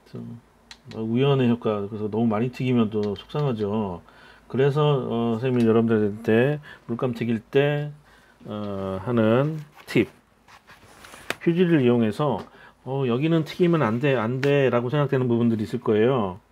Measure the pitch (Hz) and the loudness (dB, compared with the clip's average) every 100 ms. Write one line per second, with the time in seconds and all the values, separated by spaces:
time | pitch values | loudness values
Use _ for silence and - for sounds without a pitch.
0 | _ 123 117 117 _ _ _ - 131 107 | _ -16 -14 -16 _ _ _ -20 -16 -10
1 | 113 117 139 135 123 120 113 104 101 110 | -2 2 2 4 2 2 0 -2 -4 -6
2 | 107 107 117 104 123 - 127 123 110 107 | -4 0 0 0 -2 -4 0 0 0 0
3 | 104 98 - 151 143 110 104 107 101 85 | -4 -6 -8 -4 -4 -2 -4 -2 -4 -8
4 | - - - - _ 120 139 139 147 135 | -16 -20 -20 -20 _ 0 2 2 2 2
5 | - 117 117 113 131 123 113 113 113 110 | -2 -2 -2 -2 0 2 4 4 4 2
6 | 107 104 113 110 135 151 - - - 117 | 0 -2 2 4 2 -2 -10 -20 -10 -4
7 | 131 117 117 110 - 135 147 147 147 147 | -4 -4 -4 -4 0 0 0 -2 -6 -12
8 | _ - _ _ - 107 104 98 95 95 | _ -20 _ _ -12 -10 -8 -6 -6 -6
9 | 110 117 110 120 147 156 147 - - 131 | -2 2 2 2 0 -6 -14 -20 -2 0
10 | 104 - _ _ _ - _ - - - | 0 -6 _ _ _ -20 _ -20 -20 -20
11 | - - - - 170 170 180 160 123 120 | -20 -20 -14 -4 -2 2 4 4 4 4
12 | 110 104 147 98 - - - _ 127 135 | 2 0 -2 -4 -8 -20 -20 _ -8 -4
13 | 131 120 160 165 151 - 175 165 117 117 | -2 0 2 0 -2 0 2 2 0 0
14 | 143 127 110 127 143 143 135 120 120 147 | 0 0 -2 -2 0 2 2 2 0 -2
15 | 139 135 127 117 117 110 107 120 123 107 | 0 0 2 2 2 0 -4 -4 0 2
16 | 117 135 98 90 _ | 4 2 -2 -6 _